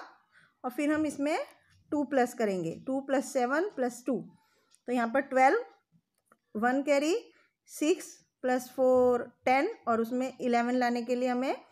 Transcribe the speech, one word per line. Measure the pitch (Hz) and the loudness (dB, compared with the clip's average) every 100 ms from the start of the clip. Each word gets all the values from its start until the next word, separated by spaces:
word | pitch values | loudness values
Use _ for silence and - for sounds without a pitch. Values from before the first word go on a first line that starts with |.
| - - _ _ _ _ | 0 -16 _ _ _ _
और | 254 | -8
फिर | 247 294 | -2 0
हम | 302 311 | 0 -2
इसमें | 262 285 359 587 - _ _ _ | -2 -2 -2 -4 -14 _ _ _
टू | 294 | -4
प्लस | 277 277 247 | 0 2 0
करेंगे, | - 220 190 165 - | 0 -2 -2 -4 -6
टू | - 269 | -6 -4
प्लस | 277 269 - | -2 -2 -2
सेवन | 262 240 285 403 - | -2 0 0 -2 -2
प्लस | 247 240 - | -4 -4 -4
टू, | 226 - - _ _ _ _ - | -4 -6 -18 _ _ _ _ -6
तो | |
यहाँ | 247 226 | -2 0
पर | 269 | 0
ट्वेल्व, | 277 262 262 403 494 - _ _ _ _ _ _ _ | 0 4 4 4 0 -12 _ _ _ _ _ _ _
वन | 214 240 262 | -4 0 0
कैरी, | 285 277 302 427 - _ _ _ _ | 2 2 2 -2 -4 _ _ _ _
सिक्स | - 302 339 - - _ _ | -2 0 0 -4 -20 _ _
प्लस | 254 254 254 | -2 -2 -4
फ़ोर | - 254 254 247 240 240 - | 0 4 6 4 2 -2 -4
टेन | - 262 339 466 - | 0 2 0 -4 -2
और | 226 | -2
उसमें | 226 247 262 - | 0 -2 -4 -4
इलेवन | 254 233 240 | 0 0 2
लाने | 254 240 240 | 0 0 -2
के | 233 | -2
लिए | 247 254 | -2 0
हमें | 247 262 523 - | 0 -2 -4 -10